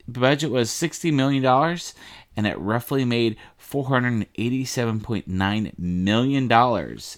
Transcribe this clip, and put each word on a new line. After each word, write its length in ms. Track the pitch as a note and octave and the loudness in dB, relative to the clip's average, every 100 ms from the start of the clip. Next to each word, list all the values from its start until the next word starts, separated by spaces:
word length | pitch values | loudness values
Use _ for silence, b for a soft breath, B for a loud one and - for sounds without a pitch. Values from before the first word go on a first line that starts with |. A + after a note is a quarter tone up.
| - | -14
the 120 | A#2+ | 0
budget 300 | B2+ C#3 D3+ | 2 2 0
was 200 | B2+ A2+ | 0 0
sixty 400 | - E3 - E3+ | -2 -4 -2 0
million 320 | D3 C3+ C#3 | 2 2 2
dollars, 500 | C3 C3 D#3+ E3+ - - B B B | 4 4 2 -2 -10 -16 B B B
and 120 | - G#2+ | -4 -2
it 120 | - | -2
roughly 460 | F#2 A#2 - C#3 | -2 -2 -2 -2
made 320 | B2+ A#2+ A#2 G#2+ B B | 0 2 0 -2 B B
four 300 | - C#3+ C3 | -8 -6 0
hundred 400 | C3 B2 A#2 G2+ | 0 2 -2 -4
eighty-seven 680 | - A2+ C3 C3 - A#2 A2 | -4 -2 -2 -4 -2 -2 -2
point 260 | G#2 G#2+ - | -4 -6 -4
nine 460 | F#2 G2 G#2+ G#2 - | -2 0 0 -4 -6
million 680 | F2 F2 F#2 A2 C3 C#3 B2+ | -4 0 2 4 2 0 4
dollars 680 | A2+ B2 G#2+ C2 A1+ - | 4 4 2 -4 -10 -14